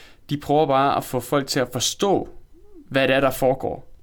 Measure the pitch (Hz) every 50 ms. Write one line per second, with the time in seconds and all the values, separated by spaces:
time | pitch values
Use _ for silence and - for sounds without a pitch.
0 | - - - - - - 151 147 - - 143 147 156 139 135 131 135 139 - -
1 | - - - 127 - - - 135 139 - - 147 123 - - 127 - - - -
2 | - 202 180 131 - - - - - - - - - - - - 285 - 131 135
3 | 135 131 131 135 139 131 127 - 139 127 135 135 - - - - - - - -